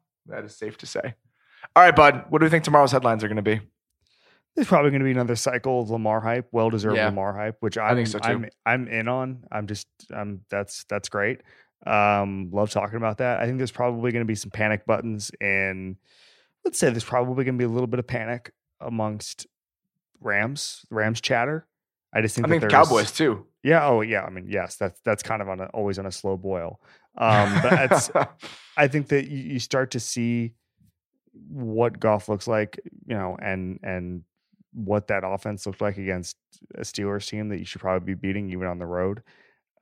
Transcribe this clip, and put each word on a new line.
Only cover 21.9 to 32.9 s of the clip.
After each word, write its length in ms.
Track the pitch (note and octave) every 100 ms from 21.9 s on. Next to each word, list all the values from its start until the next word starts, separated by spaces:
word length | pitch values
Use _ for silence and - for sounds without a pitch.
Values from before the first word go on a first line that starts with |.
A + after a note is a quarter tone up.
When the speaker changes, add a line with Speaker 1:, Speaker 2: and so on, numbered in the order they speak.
| _ _
Speaker 2:
I 100 | A2
just 140 | A2 -
think 120 | D3+
Speaker 1:
I 0 |
Speaker 2:
that 60 |
Speaker 1:
think 80 | E3
the 60 | G#2+
Speaker 2:
there's 180 | C#3 D#3
Speaker 1:
Cowboys, 240 | A2+ -
too. 340 | - D3+ G#2 - _
Speaker 2:
Yeah. 240 | C3 E3 D3
Oh, 160 | A2+
yeah. 220 | A2 G2+
I 60 | E2+
mean, 180 | F#2 F#2
yes, 280 | G2 F2 -
that's, 220 | G2 -
that's 200 | A#2 G#2
kind 200 | - A2
of 80 | G2
on 100 | F#2
a, 60 | F#2+
always 340 | - G2+ G2
on 60 | F#2+
a 60 |
slow 260 | - G2 F#2+
boil. 420 | G2 F#2 E2 - _ _ _ -
Um, 360 | A2+ G#2 G2+ G2+
but 80 | B2
that's, 420 | C3+ C3 C#3 - C#3 C3+ -
Speaker 1:
<laughs> 340 | - - - -
Speaker 2:
I 100 | C#3
think 220 | D3 C#3
that 180 | C#3 C3
you, 100 | C#3
you 220 | C3 B2+
start 320 | - C3 C3
to 80 | A#2+
see 540 | - B2 A#2 A#2+ A2+ - _ _ _ _ _ _ _
what 640 | - - C#3+ A2+ A2 A#2+ A2
Goff 300 | A2 G#2 -
looks 180 | G#2 A#2+
like, 320 | G#2+ G#2 - -